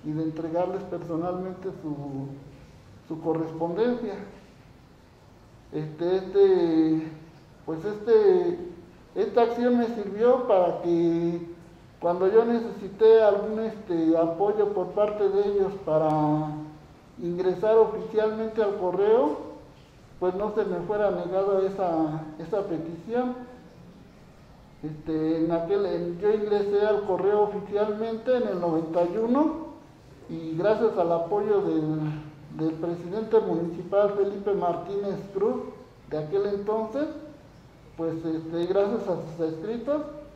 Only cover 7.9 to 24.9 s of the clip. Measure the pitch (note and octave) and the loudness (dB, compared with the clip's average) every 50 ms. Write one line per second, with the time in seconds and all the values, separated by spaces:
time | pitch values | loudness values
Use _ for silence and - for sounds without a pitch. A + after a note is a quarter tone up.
7.9 | G#3 G#3 G#3 A#3+ A3+ A3 G#3 G3 F#3 F3+ F3 F3 E3+ - - - - - - - | -8 -6 2 6 6 8 8 8 6 6 4 0 -2 -4 -8 -12 -14 -16 -20 -20
8.9 | - - - - - F3+ G#3 A3 - A#3+ A#3 A3+ A#3 A#3+ A#3+ B3 B3 A#3+ A#3+ A3 | -20 -20 -20 -12 -4 -4 -4 0 4 2 2 4 2 0 2 2 4 2 2 0
9.9 | A#3 A3 G3+ G3 F#3+ G#3 A3+ B3 C4 B3+ B3 - G#3+ F#3 F3+ E3+ E3 - - F3 | -2 -6 -6 -6 -4 2 4 4 4 4 4 4 4 4 4 4 0 -2 0 0
10.9 | E3+ E3+ E3+ E3+ E3+ E3 E3+ E3+ E3+ E3+ E3+ - - - - - - - - - | 2 2 4 2 2 2 0 0 -2 -4 -8 -10 -14 -18 -20 -20 -20 -20 -20 -20
11.9 | - - - E3+ F3+ F#3 F#3 F#3+ G#3+ A3+ A#3 A#3 A#3 A3+ A3+ A3 G3 - G3 F#3+ | -18 -4 -2 0 0 2 2 6 6 6 6 6 2 0 -2 -4 -8 -10 -10 -12
12.9 | - - A3 A3 A3+ A3 A3 G#3 G3 G3+ G#3 G#3+ G#3+ A3 A3+ A3 G#3+ - - - | -2 4 8 8 8 10 8 6 4 4 0 -4 -4 -4 -4 -6 -6 -10 -8 -4
13.9 | F3 E3 D#3+ D#3+ E3 E3 E3 E3 E3 - G3 G#3 G#3 G#3+ G3+ G3 G#3 F#3 F3+ - | -2 2 4 4 4 4 4 2 2 0 0 0 2 2 2 0 2 -2 -4 -2
14.9 | - G#3 G#3 G#3 G#3 G#3 G#3 F#3+ F#3+ G3 G3+ G3+ G3+ G3+ F#3+ F#3+ G3 - - - | 0 0 0 0 2 0 0 2 2 2 0 2 2 2 0 0 -2 -6 -4 0
15.9 | D#3 D#3 D#3+ D#3 D#3 D#3 D3+ D3+ D3+ D3+ D#3 D3+ D#3 D3+ D3+ D3+ - - - - | 2 2 2 2 2 2 2 2 2 0 0 -4 -6 -8 -10 -12 -16 -20 -20 -20
16.9 | - - - - - - - E3+ F3 F3 F#3 F#3 F3+ F3+ - G#3+ A3 A3+ G#3+ G#3 | -20 -20 -20 -20 -16 -8 -6 -6 -4 0 0 0 0 0 2 4 6 6 6 6
17.9 | G#3+ F#3 F3 - - G#3+ G#3+ A3 G#3+ G#3+ A3+ A3 A3 A3+ G#3+ G3+ G3+ - F3+ F3+ | 2 -6 -8 -2 0 0 0 0 0 -2 -6 -4 -2 0 0 0 0 -2 -2 -2
18.9 | F3 F3+ G3+ G#3+ A3 A#3+ C#4 D4+ - - - - - - - - - - - - | 0 2 4 4 6 4 4 2 0 -4 -8 -14 -16 -18 -20 -20 -20 -20 -20 -20
19.9 | - - - - - - F3+ F3+ F3+ F#3+ G#3 G#3+ G#3 A3 G#3 F#3+ F3+ F3 F3 F3+ | -20 -20 -20 -20 -10 -2 -2 -2 -2 0 -4 -2 -2 -2 -2 -2 -2 -4 -4 -4
20.9 | G#3+ G#3 G#3 G3 F#3 F3 F3 F3 F#3 F#3+ G3 G3+ G3 F#3+ F#3+ F#3+ F#3+ - F#3+ F3 | -2 0 2 0 0 0 -4 -2 -2 0 2 2 2 2 2 0 -2 -2 -2 0
21.9 | E3 D#3+ D#3+ D#3 D3+ D#3 - - - - E3 D#3+ - G3+ G3 G3+ F3 D#3 E3 E3+ | 0 0 0 -2 -2 -6 -8 -10 -12 -14 -8 -4 -4 -4 -2 -2 -6 -6 -6 -8
22.9 | E3+ - - A3+ A3+ B3 B3+ B3 A#3+ - - - - - - - - - - - | -10 -12 -10 -4 -2 -2 -2 -2 -4 -8 -12 -16 -18 -20 -20 -20 -20 -20 -20 -20
23.9 | - - - - - - - - - - - - - - - - - - - D3+ | -20 -20 -20 -20 -20 -20 -20 -20 -20 -20 -20 -20 -20 -20 -20 -20 -20 -14 -12 -12